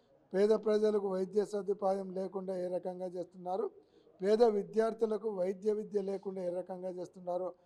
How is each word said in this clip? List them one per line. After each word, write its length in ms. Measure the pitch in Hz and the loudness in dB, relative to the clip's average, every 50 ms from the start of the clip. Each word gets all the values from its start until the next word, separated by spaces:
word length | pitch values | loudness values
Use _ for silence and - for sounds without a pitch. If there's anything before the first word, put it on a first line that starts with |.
| _ _ _ _ _ _ 185 | _ _ _ _ _ _ 2
పేద 160 | 190 208 214 | 4 6 6
ప్రజలకు 580 | 220 208 208 214 214 214 214 214 214 202 196 | 6 4 4 2 4 4 4 4 2 2 0
వైద్య 380 | 196 185 185 190 190 - 208 196 | 0 0 0 -2 0 0 0 0
సదుపాయం 680 | 196 208 202 190 202 196 - 202 190 196 196 190 185 180 | 0 -2 -4 -2 -2 -2 0 2 0 0 0 -2 -6 -4
లేకుండా 440 | 190 196 185 196 190 185 190 185 | -4 -6 -4 -6 -6 -6 -4 -4
ఏ 100 | 180 180 | -4 -2
రకంగా 380 | 180 185 170 180 180 180 180 185 | -2 -4 -4 -4 -4 -6 -6 -8
చేస్తున్నారు, 680 | 180 175 180 170 - - 180 175 180 185 214 403 392 - - - _ _ - _ - _ - 185 | -6 -6 -6 -8 -8 -10 -10 -6 -4 -2 -2 -2 -4 -6 -12 -20 _ _ -20 _ -20 _ -2 2
పేద 200 | 202 220 220 240 | 2 6 6 6
విద్యార్థులకు 880 | 226 208 202 185 170 202 220 220 226 220 - 226 214 214 196 220 220 | 6 6 2 -2 0 0 2 2 2 2 0 0 0 0 -2 -2 -4
వైద్య 440 | 202 185 180 190 202 185 202 214 208 | -2 0 -2 -2 -2 0 0 0 0
విద్య 280 | 214 208 175 208 202 | 0 -4 -2 -4 -2
లేకుండా 400 | 190 196 196 190 196 196 190 190 | -2 -2 -6 -4 -6 -8 -6 -4
ఏ 80 | 180 175 | -4 -2
రకంగా 400 | 175 185 180 185 185 180 185 185 | -4 -4 -6 -6 -10 -8 -8 -8
చేస్తున్నారు, 640 | 180 180 175 - _ 185 180 180 175 180 185 170 - _ _ | -6 -8 -10 -10 _ -12 -6 -4 -2 -2 -2 -4 -8 _ _